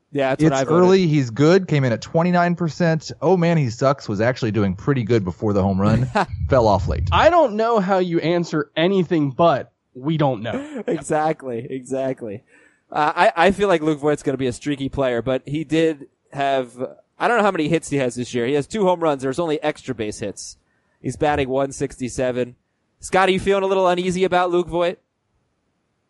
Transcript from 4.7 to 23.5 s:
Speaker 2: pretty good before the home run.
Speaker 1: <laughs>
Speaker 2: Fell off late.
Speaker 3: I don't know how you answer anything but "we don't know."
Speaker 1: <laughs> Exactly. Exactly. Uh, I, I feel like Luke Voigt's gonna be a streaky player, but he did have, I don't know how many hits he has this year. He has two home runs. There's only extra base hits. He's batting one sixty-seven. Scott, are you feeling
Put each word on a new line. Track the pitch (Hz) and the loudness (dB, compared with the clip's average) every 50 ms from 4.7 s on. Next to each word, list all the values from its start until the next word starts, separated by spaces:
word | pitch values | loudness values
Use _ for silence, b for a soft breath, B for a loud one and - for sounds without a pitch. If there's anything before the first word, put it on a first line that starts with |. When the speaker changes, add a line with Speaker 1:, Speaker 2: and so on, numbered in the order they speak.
| 90 | -2
Speaker 2:
pretty | 98 - 143 139 127 113 | -4 -2 -2 0 0 0
good | 95 120 113 95 | 2 0 0 0
before | 90 87 - 113 104 101 | -2 -6 -4 -4 -2 0
the | 101 95 | 2 2
home | 98 95 92 | 0 0 2
run. | 98 107 110 117 127 127 - 208 180 - | 2 2 2 2 0 -2 -2 -2 -2 -2
Speaker 1:
<laughs> | - - - - | -4 -6 -2 2
Speaker 2:
Fell | 139 127 113 | 4 4 4
off | 107 98 92 - - | 4 2 2 0 -2
late. | - - - - | -2 -2 -2 0
Speaker 3:
I | 165 190 247 320 | 2 4 4 4
don't | 349 339 311 240 196 | 4 4 2 2 0
know | 214 226 233 233 220 | -2 0 0 2 0
how | 180 185 202 185 | 2 2 0 0
you | 185 180 165 165 | 0 0 -2 -2
answer | - 160 175 175 170 - 165 156 139 _ - | 0 0 0 0 -2 -2 -4 -4 -4 _ -2
anything | 156 165 185 196 190 170 139 180 156 139 123 | 0 0 2 2 2 0 2 0 0 0 0
but | 123 - 170 170 147 120 101 - _ _ _ _ - | 0 2 4 4 4 2 -4 -8 _ _ _ _ -18
"we | 123 127 151 165 | -8 -4 -4 0
don't | 147 151 139 127 98 | 0 0 0 0 -2
know." | 110 113 - 262 285 302 302 240 202 | -6 -6 -8 -8 -10 -10 -12 -10 -6
Speaker 1:
<laughs> | |
Exactly. | 240 175 156 - - 160 151 156 160 160 - 135 131 120 113 127 143 | -6 -6 -6 -4 -4 -2 -2 0 -2 -4 -4 -8 -10 -8 -8 -8 -10
Exactly. | 135 135 127 131 131 131 135 131 131 - 123 107 98 113 _ b b b b b b b b b | -12 -12 -8 -8 -6 -4 -4 -4 -6 -6 -10 -12 -12 -14 _ b b b b b b b b b
Uh, | - 151 151 156 156 | -4 -2 -2 -2 2
I, | 170 185 220 - 165 170 | 2 2 2 4 4 2
I | 196 | 2
feel | 190 - 202 202 | 4 2 0 2
like | 180 160 | 2 2
Luke | 151 156 156 139 | 0 -2 -2 0
Voigt's | 143 151 147 - - | 0 -2 -2 0 -2
gonna | 147 135 | -4 -4
be | 123 135 | -2 -2
a | 123 117 | -4 -4
streaky | - - 147 143 131 139 131 | -6 -6 -6 -6 -4 -6 -8
player, | - 139 135 127 123 117 | -4 -2 -2 -2 -2 -2
but | 113 131 131 131 - | -2 -2 -4 -4 -4
he | 135 143 160 156 | -6 -6 -6 -4
did | 127 156 160 165 160 156 139 135 - _ _ _ _ | -2 0 2 2 2 0 -2 -10 -20 _ _ _ _
have, | - 143 139 139 135 135 127 120 113 123 127 - - _ _ _ _ | -6 -4 -2 0 0 -2 -2 -4 -8 -10 -10 -10 -10 _ _ _ _
I | - 160 | -4 0
don't | 185 240 | 0 2
know | 226 202 | 2 2
how | 202 | 2
many | 190 170 156 147 | 2 0 -2 0
hits | 170 160 - - | 0 -2 -2 -2
he | 143 | -2
has | 139 131 123 - | -2 -2 -2 -2
this | 123 123 - - | -6 -8 -4 -2
year. | 120 117 | -2 -2
He | 123 143 | 0 0
has | 147 135 | -2 -2
two | - - 220 196 | -2 -4 0 0
home | 185 180 170 | 0 0 2
runs. | 170 160 143 135 131 | 0 0 0 0 -2
There's | 135 131 170 | -4 -2 -2
only | 175 160 147 151 151 | -2 -2 -2 -2 -2
extra | 151 151 - - - 123 | -4 -4 -6 -8 -10 -6
base | 104 110 107 101 - | -6 -6 -8 -8 -8
hits. | 113 98 - - - - - _ _ _ _ _ _ _ _ _ | -10 -10 -10 -10 -16 -18 -18 _ _ _ _ _ _ _ _ _
He's | - 135 123 | -10 -8 -4
batting | - 156 147 147 147 139 123 | -2 0 0 0 0 -2 0
one | 131 135 139 139 | 0 -2 -2 -2
sixty-seven. | 131 - 147 131 - - 127 117 - - 131 127 123 123 123 123 123 _ _ _ _ _ _ _ _ _ | -4 -6 -8 -8 -6 -8 -10 -8 -4 -4 -2 -2 0 -2 -4 -6 -6 _ _ _ _ _ _ _ _ _
Scott, | - - - 185 190 | -12 -2 0 2 2
are | 190 190 | 2 2
you | 185 | 0
feeling | - 196 | 2 0